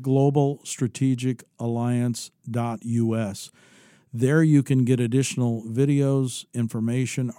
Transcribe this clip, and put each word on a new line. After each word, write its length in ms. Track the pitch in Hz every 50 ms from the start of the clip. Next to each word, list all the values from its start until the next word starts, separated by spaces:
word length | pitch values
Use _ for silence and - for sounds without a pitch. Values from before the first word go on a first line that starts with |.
globalstrategic 1400 | 127 135 131 135 139 143 139 147 143 139 143 - - - - - 139 113 - - 135 131 131 123 127 127 127 117 - _ _ -
alliance 760 | 120 117 117 117 117 123 123 120 120 120 117 - - - _ _ _ -
dot 340 | 113 123 120 117 117 104 -
U 320 | 117 117 117 113 113 113
S. 340 | 113 113 101 101 - - - - _ _ _ _ - - _ _ _ _ _ -
There 300 | 117 127 131 147 160 165
you 180 | 156 151 143
can 220 | 135 - 143 131 127
get 160 | 117 131 120
additional 640 | 123 117 120 135 135 - - - 123 120 117 113 107
videos, 840 | 113 113 120 139 143 147 139 139 139 139 135 135 127 120 - - - -
information, 800 | 120 120 110 - 117 107 113 120 127 131 113 - - 127 120 113